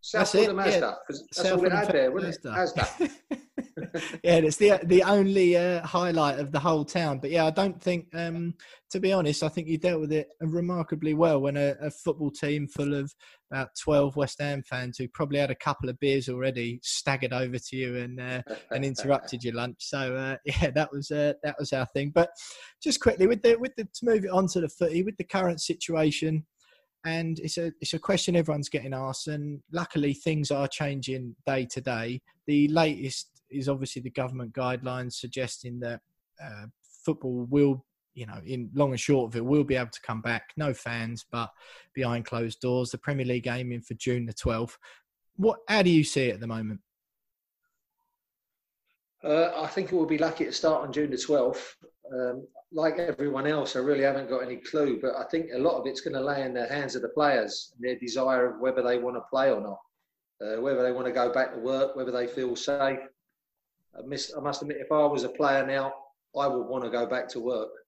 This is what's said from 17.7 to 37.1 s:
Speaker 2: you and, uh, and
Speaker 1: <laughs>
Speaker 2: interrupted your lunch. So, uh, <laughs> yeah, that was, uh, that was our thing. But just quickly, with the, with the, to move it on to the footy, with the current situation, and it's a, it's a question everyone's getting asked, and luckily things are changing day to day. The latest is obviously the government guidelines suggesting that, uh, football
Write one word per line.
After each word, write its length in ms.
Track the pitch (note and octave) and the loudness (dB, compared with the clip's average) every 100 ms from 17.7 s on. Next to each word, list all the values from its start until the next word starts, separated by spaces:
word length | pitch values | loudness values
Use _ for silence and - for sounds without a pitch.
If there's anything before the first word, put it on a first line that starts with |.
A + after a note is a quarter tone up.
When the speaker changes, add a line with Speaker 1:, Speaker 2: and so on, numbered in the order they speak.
| C3 | -6
Speaker 2:
you 200 | B2+ B2 | -4 -4
and, 220 | B2 B2 | -6 -8
uh, 220 | B2+ B2+ A#2+ A2 - | -6 -6 -6 -12 -6
and 120 | - C#3 | -2 -2
Speaker 1:
<laughs> 60 | |
Speaker 2:
interrupted 520 | C3 C3+ C3+ - B2 | -2 2 0 0 -6
your 100 | A#2+ A#2 | -4 -4
lunch. 220 | A#2+ - | -6 -8
So, 340 | - C#3 C3+ B2+ | -8 -6 -4 -4
uh, 220 | C3 C3+ | -4 -6
<laughs> 40 | D3 | -4
yeah, 260 | D3 D3+ | 0 2
that 200 | C3+ D3+ | 2 0
was, 180 | C#3+ C#3 | -2 -4
uh, 240 | D3 D3 C#3 | 0 0 0
that 120 | D3 C#3+ | -4 -6
was 140 | D3 | -2
our 140 | C3+ B2+ | -2 -2
thing. 240 | - C#3+ | -2 0
But 160 | D3 E3+ - - - - _ | 2 2 0 -18 -16 -20 _
just 160 | - - | -2 2
quickly, 280 | - F3 F#3 | 2 6 4
with 140 | A#3 | 6
the, 120 | A#3 A#3 | 4 4
with 200 | B3+ - | 2 -6
the, 80 | G#3 | -10
to 200 | - A#3+ | -4 2
move 200 | A3 F#3+ | 2 4
it 60 | |
on 160 | F#3 F#3+ | 2 2
to 120 | F#3 | 0
the 80 | E3 | -2
footy, 340 | - - E3+ | 0 0 2
with 120 | F#3+ G#3 | -2 -4
the 60 | |
current 380 | F3+ G3 F#3 E3 | -4 0 0 0
situation, 840 | - E3 - E3 D#3 D3 D#3+ D#3 D#3 _ _ _ _ _ D#3+ | -4 -4 -2 2 2 2 0 -2 -4 _ _ _ _ _ -6
and 340 | E3 E3 D#3+ | -4 -2 -4
it's 180 | D#3+ - | -4 -4
a, 140 | E3+ E3 | -4 -6
it's 140 | - | -6
a 60 | D#3+ | -6
question 360 | - F#3+ - F3 | 0 0 4 2
everyone's 340 | D#3+ D3 C#3+ | 2 -2 -2
getting 240 | D3 C3 | -4 -4
asked, 340 | C3 C3 C3 - | -6 -4 -6 -6
and 340 | D3+ D3 C#3+ _ | -6 -6 -10 _
luckily 420 | E3 E3+ D#3+ C#3+ | -6 -4 0 0
things 380 | C#3 - D#3 C#3+ | 0 0 0 0
are 160 | C#3+ C#3 | 0 0
changing 680 | - D3 C#3 C3 C3 B2 A#2 - | -2 -4 -4 -4 -6 -6 -8 -2
day 200 | C3+ B2 | -2 -2
to 80 | - | -6
day. 400 | C3 A#2+ A#2 B2+ _ _ - | -4 -4 -4 -6 _ _ 0
The 220 | D3 D3 | 4 6
latest 600 | D#3 D#3+ D3 C3+ - - _ _ | 6 4 2 -6 -8 -12 _ _
is 160 | C#3 C3+ | -6 -2
obviously 320 | C#3 C3 - | -2 -4 -8
the 120 | B2+ | -8
government 420 | - B2+ C3 A#2+ | -6 -6 -6 -10
guidelines 600 | B2 B2+ B2+ B2+ B2+ B2 | -4 -4 -2 -4 -6 -6
suggesting 640 | - B2 C3+ B2+ - B2 B2 | -8 -10 -6 -6 -6 -12 -8
that, 220 | A#2+ A#2+ _ _ _ _ | -8 -8 _ _ _ _
uh, 220 | D3 G#2 G#2+ _ _ _ | -16 -16 -18 _ _ _
football 440 | - | -6